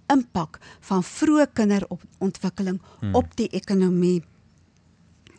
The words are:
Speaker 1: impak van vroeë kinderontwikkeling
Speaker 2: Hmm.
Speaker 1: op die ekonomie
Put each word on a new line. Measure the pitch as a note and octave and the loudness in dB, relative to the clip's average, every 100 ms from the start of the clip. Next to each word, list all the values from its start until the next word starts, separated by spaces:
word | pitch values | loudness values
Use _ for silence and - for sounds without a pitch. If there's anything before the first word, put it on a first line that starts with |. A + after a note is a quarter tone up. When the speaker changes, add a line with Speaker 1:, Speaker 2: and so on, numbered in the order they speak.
| _ | _
Speaker 1:
impak | C#4 A#3+ F#3+ D#3 - - - - | 0 0 -6 -6 -10 -20 -20 -4
van | F#3+ | -2
vroeë | E3+ - D#4 D4+ C#4+ | -2 -2 2 4 2
kinderontwikkeling | - G#3+ G3+ F#3+ F3 - _ F#3+ - F#3+ - F#3+ F#3 - - | 2 2 2 -2 -12 -16 _ -6 -4 -6 -4 -4 -6 -8 -8
Speaker 2:
Hmm. | G2+ | -2
Speaker 1:
op | G#3 B3+ - | 0 -2 -4
die | A3 | -4
ekonomie | F#3 - G3 F#3 F3+ F3+ F3+ - _ _ _ _ _ _ _ _ _ _ | -4 -2 0 2 2 2 0 -4 _ _ _ _ _ _ _ _ _ _